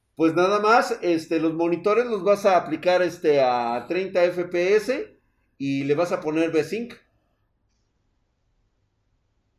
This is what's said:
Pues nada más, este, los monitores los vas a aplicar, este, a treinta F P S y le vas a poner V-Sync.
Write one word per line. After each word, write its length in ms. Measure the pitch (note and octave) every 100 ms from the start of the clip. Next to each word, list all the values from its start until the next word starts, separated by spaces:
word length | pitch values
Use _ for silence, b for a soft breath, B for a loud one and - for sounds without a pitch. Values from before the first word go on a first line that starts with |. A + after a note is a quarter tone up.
| _ -
Pues 200 | D#3+ D#3
nada 240 | F#3 G#3
más, 400 | G#3+ A#3+ - A#3
este, 380 | F3 E3 D#3+ E3
los 140 | D#3+
monitores 520 | D#3 E3+ E3+ G3+ G#3+ B3
los 180 | G#3+ F3+
vas 200 | G3+ G3+
a 120 | F3+
aplicar, 440 | D3 D3+ F3+ F3+
este, 400 | F3 E3+ D#3+ C#3+
a 440 | B2+ B2 A#2 A#2+ A#2+
treinta 360 | F3+ F#3+ F3+ F3+
F 180 | F3+
P 320 | F3 F3 F3+ G#3+
S 420 | G#3 C#4 G#4+ _ _ _ _ -
y 280 | C#3 C#3 C#3
le 100 | D3
vas 160 | F3
a 80 | F#3+
poner 300 | D3 D#3 E3
V-Sync. 420 | D#3+ D3 G#3 A#3+ - _ _ _ _ _ _ _ _ _ _ _ _ _ _ _ _ _ _ _ _ _ _ _ _ _